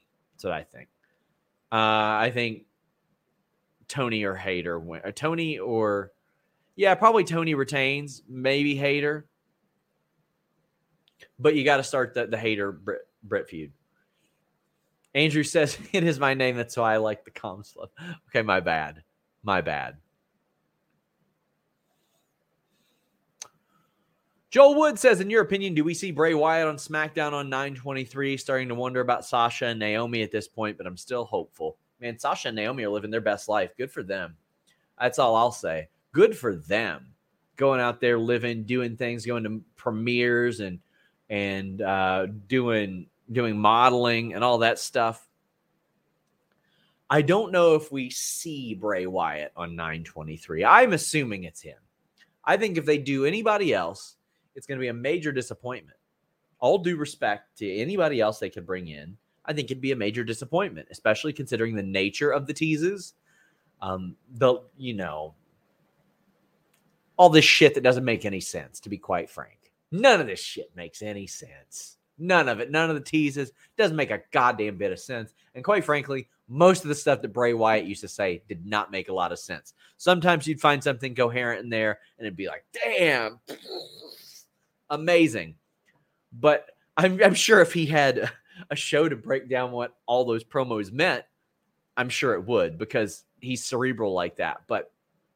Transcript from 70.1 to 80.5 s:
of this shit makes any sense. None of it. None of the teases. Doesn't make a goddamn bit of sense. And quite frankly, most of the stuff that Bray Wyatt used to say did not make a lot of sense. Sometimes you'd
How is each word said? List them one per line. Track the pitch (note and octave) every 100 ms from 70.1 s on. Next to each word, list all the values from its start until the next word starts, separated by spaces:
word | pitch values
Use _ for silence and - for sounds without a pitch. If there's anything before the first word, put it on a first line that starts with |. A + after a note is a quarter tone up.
| G#3
of | B2+
this | F#2
shit | - - - F2+
makes | E2+ -
any | G#2+ G2+ F#2+
sense. | - B2 C#3 _ - - - _ -
None | E3+ F3+ C#3
of | G#2+
it. | A#2+
None | D3+ E3
of | D3+
the |
teases. | - D#3+ D3 C3+ C3+ _ _ -
Doesn't | G#3 D#3
make | B2
a | G#2 -
goddamn | D3 B2 A2 G#2+ F#2+
bit | G2+
of | F2+
sense. | - B2 A2 _ _ B2+
And |
quite | B2+ G3+ D#3
frankly, | D3 C#3 C3+ A#2+ _ -
most | C3 F3 F3+
of | D3+
the | D3
stuff | - C3+
that | C3
Bray | A2 A#2+
Wyatt | A#2 A2 A2 F2+
used | G2
to | G2
say | - G2 F2 -
did | F#2 F#2
not | G#2 G2+
make | G2 F#2
a |
lot | F#2 F2
of | E2+
sense. | - D#2+ - _ _ -
Sometimes | - F3+ E3+ E3+
you'd | D#3